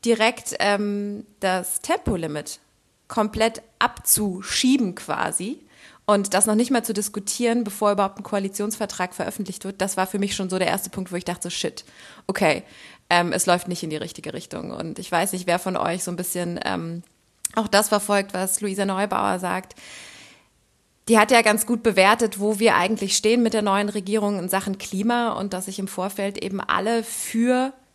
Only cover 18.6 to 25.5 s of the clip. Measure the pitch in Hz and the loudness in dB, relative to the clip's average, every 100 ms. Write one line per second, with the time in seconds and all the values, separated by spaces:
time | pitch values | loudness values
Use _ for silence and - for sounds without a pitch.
18.6 | 202 190 196 190 202 190 202 185 180 185 | -4 -2 -2 0 0 0 2 0 -2 -4
19.6 | - - - - - - - - _ _ | -6 -20 -20 -18 -18 -20 -20 -20 _ _
20.6 | _ _ _ _ - 226 214 247 220 214 | _ _ _ _ 4 6 8 6 6 2
21.6 | - 240 233 190 190 233 233 196 208 208 | 0 0 2 6 6 6 2 0 -2 4
22.6 | 220 - 180 214 196 - 214 240 226 220 | 4 4 2 0 -2 0 2 4 4 2
23.6 | 208 196 208 208 190 214 208 202 180 190 | 2 2 0 -4 -2 0 0 -2 0 -2
24.6 | 196 196 - 190 214 240 233 - 202 | -2 -6 -6 -2 0 2 0 -2 -4